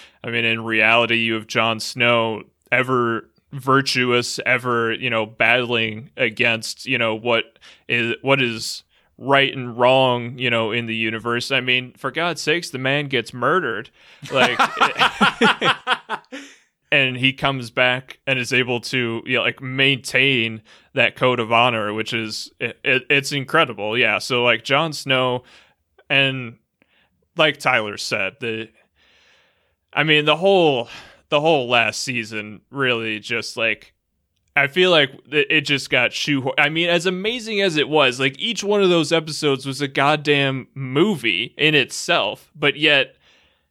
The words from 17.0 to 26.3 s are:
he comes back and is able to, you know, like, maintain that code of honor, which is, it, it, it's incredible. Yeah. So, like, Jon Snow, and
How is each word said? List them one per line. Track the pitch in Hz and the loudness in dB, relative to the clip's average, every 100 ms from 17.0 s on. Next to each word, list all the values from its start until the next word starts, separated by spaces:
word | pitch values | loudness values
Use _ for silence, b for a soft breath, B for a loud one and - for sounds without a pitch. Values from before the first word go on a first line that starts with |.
| 131 127 | 0 0
he | 135 | -2
comes | 131 147 135 113 | 0 -4 -4 -6
back | - 127 127 - - - | 0 0 0 -6 -14 -4
and | 131 | -4
is | 117 | 0
able | 123 123 120 | 0 0 -2
to, | - 131 120 113 - | -2 -4 -2 -4 -2
you | 123 | 0
know, | |
like, | 120 - | 0 -4
maintain | 131 131 135 135 - 131 139 127 113 110 b b b | -8 0 2 2 0 2 2 2 0 -6 b b b
that | 131 113 - | 0 0 2
code | 127 120 | 0 0
of | 110 | 2
honor, | 117 123 113 104 | 2 2 2 -4
which | 107 110 | -4 -4
is, | 117 110 - - - | -4 -6 -8 -12 -8
it, | 120 - | -8 -6
it, | 139 - - | -2 -2 2
it's | 143 139 | 0 0
incredible. | 143 127 160 147 104 104 120 | -6 -2 0 0 -2 -4 0
Yeah. | 110 101 | 2 0
So, | - 123 | 0 0
like, | 120 110 | 2 2
Jon | - 139 160 | 2 0 0
Snow, | 143 139 131 127 127 b b b b _ _ - | -6 -2 0 2 -2 b b b b _ _ -2
and | 139 135 | 0 0